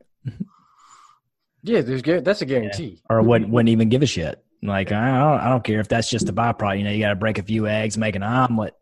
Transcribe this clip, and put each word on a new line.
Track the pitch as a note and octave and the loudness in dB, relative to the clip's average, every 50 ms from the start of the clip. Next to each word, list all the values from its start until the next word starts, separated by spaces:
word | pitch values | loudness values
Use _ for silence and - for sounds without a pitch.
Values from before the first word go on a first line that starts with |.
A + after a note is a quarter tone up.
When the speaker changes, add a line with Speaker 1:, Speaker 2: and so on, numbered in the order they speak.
| _ _ _ _ - | _ _ _ _ -14
Speaker 1:
<laughs> | B2+ - - F#3 - _ _ _ _ _ _ _ - - - - _ _ _ _ _ _ _ _ _ _ _ - | -12 -12 -10 -12 -14 _ _ _ _ _ _ _ -20 -20 -20 -20 _ _ _ _ _ _ _ _ _ _ _ -4
Speaker 2:
Yeah, | F3 A#3 G3 C3+ | 0 0 0 0
there's | A2+ C3+ C3 B2 | 0 -2 -2 0
gu-, | D3 E3+ F3+ | 0 0 2
that's | C3 E3+ G3+ - F3 | 2 0 0 0 -2
a | |
guarantee. | B2+ C3+ B2 A2 G#2 G2+ G2+ E3+ B2 F2+ - _ - | -2 0 0 -2 -2 -4 -6 -8 -10 -12 -10 _ 0
Speaker 1:
Yeah. | A2+ A2+ | 2 4
Or | A2 | 6
wouldn't, | A#2 A#2+ A2+ A2 G2 A2+ | 6 4 4 2 2 2
wouldn't | A#2+ A#2 A#2 | 4 4 4
even | A#2 A2 A2+ A2 | 4 4 4 4
give | A2+ C3 D3+ | 2 2 2
a | |
shit. | A#2 - F2+ E2 D2 - - _ _ _ _ - | 0 0 -2 -6 -6 -8 -10 _ _ _ _ -6
Like, | G#2 G2 G2 F#2+ F2+ | -4 -2 -2 -2 -2
Speaker 2:
Yeah. | G#2 G#2 | -2 0
Speaker 1:
I | A2+ B2+ C3+ B2+ C#3 D#3 | 0 0 2 2 2 2
don't, | D3 B2+ - | 2 2 2
I | A#2 | 0
don't | C3 B2 G#2+ | 0 0 0
care | - G#2+ G#2+ | 0 0 -2
if | G#2+ | 0
that's | - B2 A#2 A2+ - | 0 0 -2 0 -2
just | - A2 G#2+ - | -2 -2 -2 -2
a | F#2+ | -2
byproduct. | G#2 A#2 A#2+ A2+ - A2 G2+ G2 G2 | 0 0 -2 -2 -2 -2 -2 -2 -2
You | G2+ | -2
know, | G#2 | -2
you | G#2 G#2+ | -2 0
gotta | G#2+ G#2 G2+ | 0 0 0
break | F2+ G#2+ A2 G#2+ - | 0 -2 -2 -2 -4
a | F#2 | -4
few | G2+ A2 A2+ A2 G#2+ | -4 -2 -2 0 0
eggs, | G#2+ A2 A2 A2 G#2 | -2 -2 -2 -2 -2
make | A2+ A2 G#2+ F#2 | -2 -2 -2 -2
an | G2 G2 | -4 -4
omelet, | G#2+ A#2+ B2+ C3 A#2+ A#2 A2 G#2+ - - _ | -2 0 2 2 2 0 -2 -4 -4 -8 _